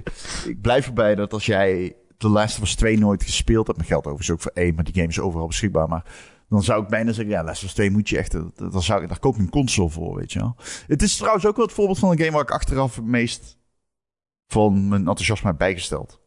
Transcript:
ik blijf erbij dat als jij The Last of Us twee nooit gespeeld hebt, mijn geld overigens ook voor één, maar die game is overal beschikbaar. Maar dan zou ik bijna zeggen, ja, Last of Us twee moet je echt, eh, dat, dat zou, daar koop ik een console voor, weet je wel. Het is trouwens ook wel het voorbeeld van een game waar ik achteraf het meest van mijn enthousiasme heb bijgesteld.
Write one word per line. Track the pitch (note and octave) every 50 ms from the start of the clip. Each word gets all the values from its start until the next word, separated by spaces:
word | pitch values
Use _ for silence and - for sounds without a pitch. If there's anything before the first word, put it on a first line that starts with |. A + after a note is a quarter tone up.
| A2+ - - - - - - - -
ik | A#2+ A#2+ A2+
blijf | G#2 A#2 A#2+ C#3 C3+
erbij | B2+ A#2+ A#2 A2 G#2 G#2
dat | G2 G#2 G2 -
als | G#2+ -
jij | - G#2+ F#2+ G2 G2 F#2 F2+ F2+ F2+ - _ _ _ _
The | - A2 G#2+
Last | G#2 G#2 G#2+ G#2+ -
of | - G#2+
Us | F#2+ -
twee | - - A2 A2+
nooit | A2 G#2+ G2+ G2+ F2+ -
gespeeld | - - - - - A2+ A2 A2
hebt, | - -
mijn | - E2 -
geld | F2 D2+ -
overigens | D2 D2 C#2+ E2 -
ook | E2+ D#2+
voor | - - -
één, | - F2+ F2 E2
maar | E2 D#2+
die | D2 -
game | F#2 E2+
is | E2 D#2+ -
overal | - G2 E2 E2 E2
beschikbaar. | E2 E2 - A2 G2 F2 E2 D#2+
Maar | D#2 E2 D#2+ - - - - - - - _ _ -
dan | - G#2 F2+
zou | A2+ A2+ G#2+ G#2+
ik | G2+
bijna | A2+ A2 A2+ A2+
zeggen, | A2 A2 A2+ G#2 G#2
ja, | F2 E2
Last | D#2+ - - -
of | F#2+
Us | -
twee | - G#2 G2+
moet | G2 G#2+ G2+ -
je | G#2+
echt, | C2+ - - -
eh, | E2+ E2 E2+ -
dat, | - F#2 F2+
dat | F2+ F#2+ F2
zou, | G2+ G#2+ G2 D#2+
daar | F2 F2+ -
koop | - C#3+ A#2+
ik | A2
een | G2 E2+
console | - C#3+ C3+ A#2+ - - F2+ E2
voor, | D#2 D#2+ E2 - -
weet | - E2+ - -
je | -
wel. | G2+ A#2 B2 - - - - - -
Het | - D#3 C#3+
is | - G3+ -
trouwens | - G3+ - A3 G3 D#3+
ook | G#3+ G#3
wel | - A3+
het | G3+ -
voorbeeld | - G3+ F#3+ F#3+ -
van | - F#3
een | F3
game | D3+ E3 D#3+
waar | D#3 D3+
ik | C#3+ -
achteraf | - - - - C#3 C3 C3+ B2+ -
het | - A2+
meest | A2+ B2 A#2+ A#2 A#2+ - - - - - _ _ _ _ _ _ _ _ _ _ _ _ _ _ _ _ _ _
van | - - A2 G#2+ G#2+ G2 G2 G2
mijn | G2+ G2+ G2+ F#2
enthousiasme | E2 G#2 - F2+ - G#2+ - - G2+
heb | E2+
bijgesteld. | C#2+ F2+ F#2 F#2+ E2+ - - D#2 C#2 - - - _ _